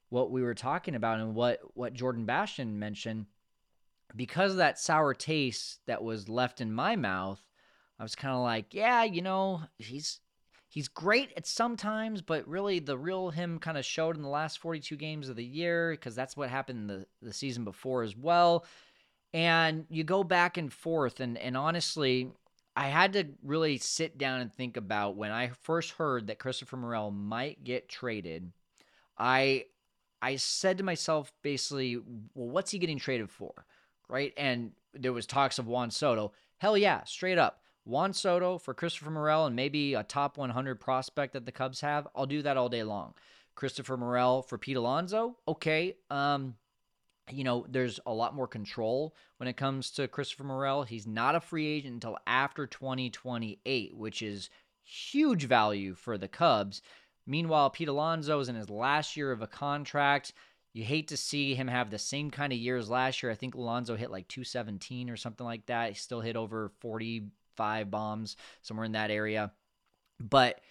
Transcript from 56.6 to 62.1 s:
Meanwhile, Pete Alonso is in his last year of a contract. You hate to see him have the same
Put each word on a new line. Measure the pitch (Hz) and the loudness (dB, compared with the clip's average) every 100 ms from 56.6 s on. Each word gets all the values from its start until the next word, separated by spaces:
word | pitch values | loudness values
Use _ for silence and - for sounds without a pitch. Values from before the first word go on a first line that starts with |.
| 101 101 - - _ _ - | 4 -6 -16 -20 _ _ -4
Meanwhile, | 147 165 156 139 | -2 2 6 4
Pete | - 160 | 4 -2
Alonso | 139 156 165 147 147 | 0 0 0 2 0
is | 127 | 0
in | |
his | 117 101 | -4 -6
last | 104 127 147 147 - | -2 2 2 0 -4
year | 139 | -2
of | 117 | -2
a | 110 | -6
contract. | - 143 147 143 147 143 143 - - - _ _ | -6 -4 -2 -2 2 4 4 0 -14 -20 _ _
You | 113 | -8
hate | 110 156 151 | -2 -2 -2
to | 147 | -6
see | - 147 139 | -4 -2 0
him | 131 131 | 0 0
have | 123 110 | 0 -2
the | 104 | -4
same | - | -4